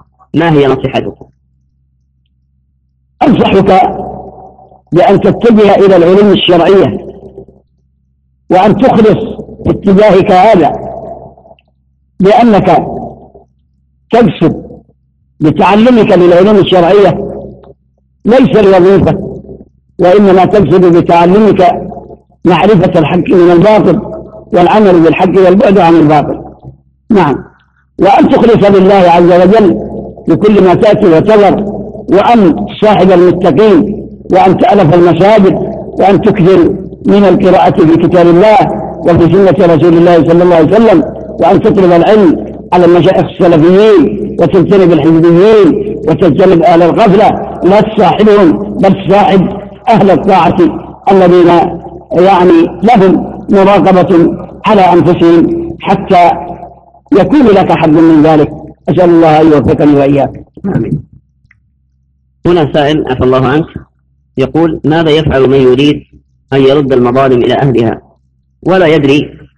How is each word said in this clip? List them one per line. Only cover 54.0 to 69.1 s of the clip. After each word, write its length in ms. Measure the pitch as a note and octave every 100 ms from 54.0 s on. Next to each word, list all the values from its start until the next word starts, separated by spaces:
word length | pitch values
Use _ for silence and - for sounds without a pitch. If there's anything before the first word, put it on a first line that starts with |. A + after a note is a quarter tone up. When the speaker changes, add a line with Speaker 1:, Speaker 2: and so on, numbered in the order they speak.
| F3 E3+ - - - - G3+
Speaker 2:
على 140 | G#3
أنفسهم 880 | F#3 F3 D#3 F3 E3+ E3+ - - - -
حتى 500 | - G3 - F3+ E3+ - - F3 - - _ _ _ -
يكون 260 | F3+ C#4+ A#3+
لك 260 | G3 F3
حظ 160 | E3 D#3+
من 340 | D3+ E3 D#3
ذلك. 280 | D#3 D3+ C#3+ - - - -
أسأل 220 | D#3 F3
الله 300 | E3+ E3 D#3
أن 60 | D#3+
يوفقني 480 | D3 D3 D3+ D3
وإياك. 500 | C#3+ C#3 C#3+ B2+ - - - G3 -
Speaker 1:
آمين. 280 | G#2 - - - _ _ _ _ _ _ _ _ _ _ _ _ E3
هنا 260 | F3 C#3
سائل 320 | D#3+ C#3+ D3+ -
عفى 160 | B2+
الله 220 | B2+ C3 B2+
عنك 200 | D3 E3 - - _ _ _ _ -
يقول: 420 | C3 D#3 E3 -
"ماذا 260 | C#3 D#3+ D#3+
يفعل 380 | D#3 D3+ C3+ B2+
من 120 | C#3
يريد 420 | B2+ B2+ D3 C#3+ - - _ _ _
أن 80 | C3+
يرد 320 | C3+ C#3+ C3+
المظالم 500 | B2+ B2 B2+ C3+ B2
إلى 120 | A2+
أهلها 480 | A2+ C3+ A2+ A2+ - _ _ _ _ _ _
ولا 240 | - F#3+ E3
يدري 340 | D#3 C#3